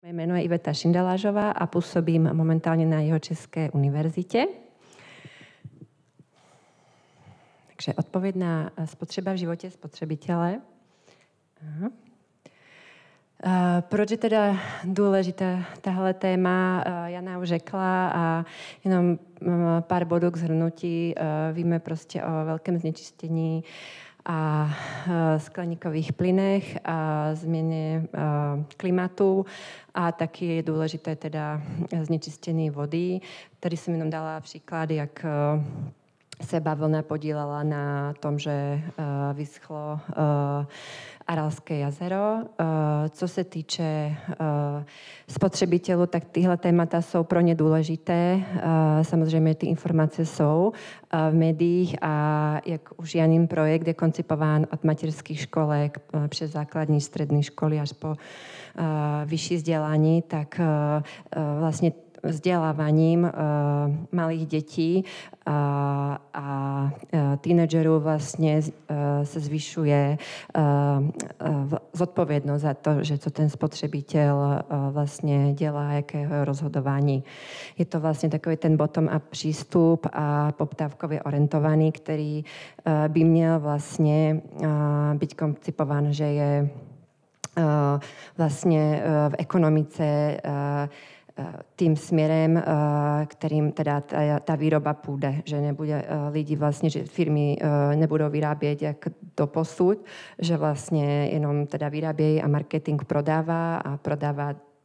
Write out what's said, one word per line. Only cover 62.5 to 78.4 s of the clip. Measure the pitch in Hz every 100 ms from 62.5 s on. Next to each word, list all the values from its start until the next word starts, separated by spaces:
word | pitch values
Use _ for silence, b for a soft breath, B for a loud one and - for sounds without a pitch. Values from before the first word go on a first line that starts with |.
| 180 160 151 151 156 160 170
eh, | 165 - 151 147 143 143 147 147 170
malých | 180 165 165 156
dětí | 156 151 - 165 180 190 B B - -
a, | 147 143 143 139 139 139 139 _
a, | 147 139 139 139 139 139 143 -
eh, | 165 143 139
teenagerů | 160 175 165 165 160 160
vlastně | 151 151 131 - 160 151
z-, | 156 - -
eh, | 147 143 143 147
se | 165
zvyšuje, | 147 156 151 - 151 147 143 151
eh, | - - - -
eh, | 151 143 143 139 143 - - - - 147
v-, | 139 147 -
zodpovědnost | 165 180 185 160 147 139 143
za | 151
to, | 139 - 147
že | 151 143
co | -
ten | 143 156
spotřebitel, | - 160 - 147 147 143 151 147 143 143 143
eh, | - 147 139
vlastně | 139 143 - 156 143 143
dělá, | 143 156 147 147
jakého | 147 147 151 147 147
rozhodování. | 139 139 151 147 135 139 143 135 135 B B B B -
Je |
to | 170 165
vlastně | 156 151 170
takový | 151